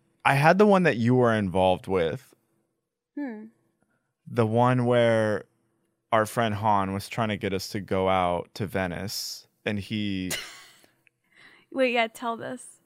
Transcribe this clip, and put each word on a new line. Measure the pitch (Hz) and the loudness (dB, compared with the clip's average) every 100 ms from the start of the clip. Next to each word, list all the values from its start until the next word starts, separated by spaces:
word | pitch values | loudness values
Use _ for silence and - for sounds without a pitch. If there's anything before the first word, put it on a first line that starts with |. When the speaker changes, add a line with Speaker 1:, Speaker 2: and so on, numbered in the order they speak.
| _ _ - | _ _ 0
Speaker 1:
I | |
had | 139 156 185 | 4 6 6
the | 214 | 6
one | 190 | 6
that | 170 117 | 4 2
you | 113 127 | 2 4
were | 120 | 4
involved | 110 98 92 92 90 - | 2 0 2 4 2 0
with. | 95 82 73 - _ _ _ _ _ _ _ _ 294 | 0 0 -4 -12 _ _ _ _ _ _ _ _ -12
Speaker 2:
Hmm. | 277 214 220 _ _ _ _ _ _ _ - | -10 -12 -18 _ _ _ _ _ _ _ -8
Speaker 1:
The | 117 110 | -2 0
one | 117 123 127 120 | 2 2 2 2
where | 120 117 113 110 104 - _ _ _ _ _ _ | 2 2 2 0 -2 -6 _ _ _ _ _ _
our | 110 107 | 0 0
friend | - 117 101 | -2 -2 -2
Han | 110 101 95 | 0 0 0
was | 98 - | -6 -8
trying | - 110 | -6 -4
to | 101 | -4
get | 98 | -4
us | 95 - | -6 -6
to | 107 | -8
go | 87 95 95 | -4 -2 2
out | 95 90 87 - - | 2 0 -2 -6 -10
to | 95 | -6
Venice, | 95 92 85 98 - - - - _ - | -4 -4 -6 -10 -10 -12 -14 -20 _ -8
and | 104 | -6
he | 92 110 104 95 92 85 - - - _ _ _ | -6 -6 -4 -6 -6 -8 -10 -18 -20 _ _ _
Speaker 2:
<laughs> | _ _ _ _ - _ _ | _ _ _ _ -20 _ _
Wait, | 269 262 | -2 0
yeah, | 240 226 | 0 -2
tell | - 240 226 | -4 -8 -8
this. | 240 254 - - | -10 -12 -16 -20